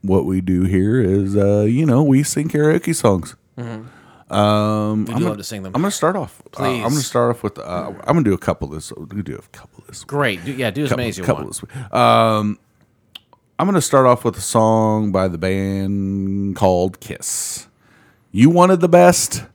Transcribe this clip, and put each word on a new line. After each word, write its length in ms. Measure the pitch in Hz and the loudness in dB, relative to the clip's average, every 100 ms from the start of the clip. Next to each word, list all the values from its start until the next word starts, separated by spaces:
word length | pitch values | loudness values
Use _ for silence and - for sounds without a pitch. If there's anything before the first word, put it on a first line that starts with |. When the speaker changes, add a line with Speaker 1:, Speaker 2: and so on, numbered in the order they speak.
Speaker 1:
What 240 | 98 92 | 2 0
we 160 | 85 95 | 0 -2
do 220 | 92 90 | 0 0
here 360 | 92 95 98 123 | 2 2 2 2
is, 360 | 101 98 98 101 | 2 0 0 2
uh, 260 | 98 104 104 | 2 2 2
you 160 | 120 | 0
know, 180 | 160 127 | 2 2
we 180 | 147 131 | 4 2
sing 260 | 147 - 160 | 2 -4 -2
karaoke 460 | 151 151 170 - | 0 2 2 -2
songs. 400 | 160 117 95 80 - _ - | 0 2 2 -2 -16 _ -14
Speaker 2:
Mm-hmm. 720 | 120 110 120 - - - _ | -12 -12 -16 -20 -20 -20 _
Speaker 1:
Um, 720 | 101 104 107 107 107 107 107 | 0 2 2 0 -2 -2 -2
Speaker 2:
We 80 | 107 | -4
Speaker 1:
I'm 60 | 113 | -2
Speaker 2:
do 40 | |
Speaker 1:
gonna, 0 | 175 | -4
Speaker 2:
love 60 | 104 | -4
to 60 | |
sing 180 | 98 107 | -10 -12
them. 100 | 95 | -8
Speaker 1:
I'm 80 | 104 | -4
gonna 80 | 190 | -4
start 240 | - 156 190 | 0 -2 -2
off. 260 | 147 - - - | -8 -14 -20 -6
Uh, 60 | |
I'm 140 | 101 117 | -4 -2
gonna 80 | 117 | -2
Speaker 2:
Please. 160 | 147 127 | -2 -2
Speaker 1:
start 240 | 120 120 117 | 0 0 0
off 60 | |
with. 140 | 107 - | -6 -8
Uh, 320 | - 90 69 - | -8 -8 -8 -10
I'm 140 | - | 0
gonna 80 | 165 | 2
do 80 | 123 | 2
a 40 | 92 | 0
couple 280 | - 82 73 | -2 -4 -6
this. 260 | 78 - | -10 -14
We 300 | - 80 101 | -16 -12 -10
do 140 | 82 62 | -10 -12
a 200 | - - | -16 -20
couple 280 | - - - | -20 -20 -20
this. 160 | - | -20
Speaker 2:
Great. 420 | - 143 139 92 | -8 -2 -2 -2
Do, 60 | 90 | -8
yeah, 180 | 131 120 | -4 -4
do 120 | 104 | -2
as 60 | 143 | -4
Speaker 1:
Couple, 80 | 127 | -2
Speaker 2:
many 100 | 120 | -4
as 80 | 95 | -6
you 40 | |
Speaker 1:
couple 200 | 90 73 | -2 -2
Speaker 2:
want. 100 | 65 | -4
Speaker 1:
this 80 | - | -12
week. 320 | - 135 110 | -14 -14 -6
Um, 640 | 113 117 113 113 110 104 104 _ _ _ _ _ - _ _ _ - | 2 4 4 4 2 -2 -8 _ _ _ _ _ -20 _ _ _ -4
I'm 80 | 185 | 0
gonna 120 | 185 | 0
start 260 | - 139 127 | 2 4 4
off 180 | 123 | 4
with 120 | 120 101 | 0 -4
a 40 | |
song 680 | - 117 110 110 110 107 107 | -2 2 4 4 2 0 0
by 160 | 95 95 | 0 -2
the 100 | 85 | -2
band 1160 | 92 98 98 98 98 101 98 98 98 98 98 92 | -4 -2 -2 -4 -4 -4 -4 -4 -4 -4 -4 0
called 420 | 95 90 92 92 | 2 2 0 -4
Kiss. 680 | - - - - - - - _ _ _ _ _ _ | -14 -12 -8 -8 -8 -12 -16 _ _ _ _ _ _
You 180 | 95 135 | 4 4
wanted 300 | 175 180 185 | 6 4 4
the 80 | 175 | 4
best. 560 | 175 175 175 - - - | 6 6 6 -2 -6 -12